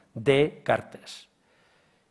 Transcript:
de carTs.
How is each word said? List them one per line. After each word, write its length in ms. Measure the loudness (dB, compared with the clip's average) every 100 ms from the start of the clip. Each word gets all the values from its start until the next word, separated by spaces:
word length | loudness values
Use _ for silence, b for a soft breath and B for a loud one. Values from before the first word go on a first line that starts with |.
| B
de 480 | -6 0 2 2 -2
carTs. 640 | -2 -2 -2 -18 -20 -20 -20 _ _ _ _ _ _ _ _